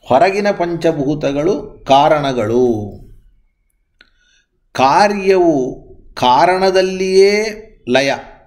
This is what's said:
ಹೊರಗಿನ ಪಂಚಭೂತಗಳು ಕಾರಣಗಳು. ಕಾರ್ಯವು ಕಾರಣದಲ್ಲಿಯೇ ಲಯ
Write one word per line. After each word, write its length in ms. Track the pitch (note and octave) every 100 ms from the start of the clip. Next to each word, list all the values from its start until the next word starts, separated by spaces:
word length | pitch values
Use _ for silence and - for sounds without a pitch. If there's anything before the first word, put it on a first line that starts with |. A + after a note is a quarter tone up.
| -
ಹೊರಗಿನ 460 | C#3 F#3 G3 G#3
ಪಂಚಭೂತಗಳು 1300 | G3 E3+ E3 E3 D#3 C3+ D3 C#3 C#3 D#3+ C4+ - - -
ಕಾರಣಗಳು. 800 | C3+ D3+ D#3 C#3 B2+ G#2+ A#2 B2 G#2+ G2+ - - - _ _ _ _ _ _ _ _ _ _ _ _ _ _ _
ಕಾರ್ಯವು 840 | - C3+ D#3+ G#3 G3+ F#3+ F#3+ E3+ C#3+ B2+ - - - - -
ಕಾರಣದಲ್ಲಿಯೇ 1200 | B2 B2+ E3+ F#3 F#3+ F#3 F#3+ F#3 F#3+ F#3+ G3 G#3 A3 G#3+ - _ -
ಲಯ 220 | B2+ C#3 A#2+ - -